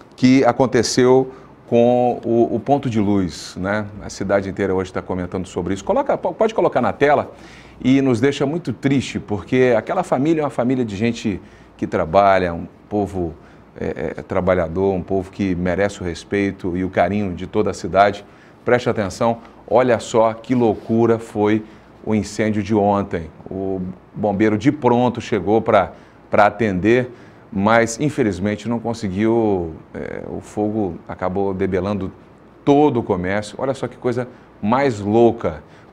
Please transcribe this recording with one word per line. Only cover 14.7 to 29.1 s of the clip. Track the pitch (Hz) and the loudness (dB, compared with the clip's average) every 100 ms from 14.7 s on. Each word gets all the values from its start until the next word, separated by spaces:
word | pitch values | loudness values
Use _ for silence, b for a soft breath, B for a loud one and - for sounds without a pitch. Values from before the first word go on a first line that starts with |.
| 85 98 | 0 0
um | 95 | 0
povo | 87 95 92 | -2 -4 -4
que | - 98 87 | -4 -2 -2
merece | 90 87 101 - | -2 0 -2 -2
o | |
respeito | 90 82 - 101 98 98 95 87 | -8 -8 -4 -2 -2 -4 -6 -4
e | |
o | 92 | -2
carinho | - 90 104 101 | 0 0 0 -4
de | 85 92 | -6 -4
toda | 107 101 | -2 -2
a | |
cidade. | 87 95 95 104 101 - B B B - | -2 -2 4 4 2 -12 B B B 0
Preste | 120 120 | 0 0
atenção, | 113 98 - 117 117 B B - | -2 -4 -2 -2 -2 B B 0
olha | 117 127 110 | 2 4 0
só | - 120 113 | 0 2 2
que | 107 - | 0 -2
loucura | 127 117 98 - 113 113 113 | 2 2 0 0 2 4 2
foi | - 107 104 107 107 B B B - | -2 -2 0 0 -2 B B B -4
o | |
incêndio | 107 95 - 110 107 | -2 -2 -2 -2 -2
de | 98 110 | 0 2
ontem. | 101 101 98 90 80 - - | 2 0 -2 -6 -8 -16 -12
O | 95 95 95 92 - - | -8 -6 -6 -8 -12 -16
bombeiro | - 104 98 110 107 | -4 -2 2 2 2
de | 113 | 0
pronto | 147 123 120 123 117 | 0 2 2 0 -2
chegou | - 107 87 110 | -4 -4 0 0
pra, | 113 107 87 B B B - | 4 2 2 B B B -4
pra | 101 104 | 2 2
atender, | - 113 92 101 123 123 B B B B | 2 -2 0 2 2 0 B B B B
mas | 95 104 117 113 - | -2 2 4 2 -2
infelizmente | 147 143 110 90 101 104 113 | -4 0 -2 0 -4 -4 -4
não | 117 | -6
conseguiu, | 113 117 101 | -6 -6 -4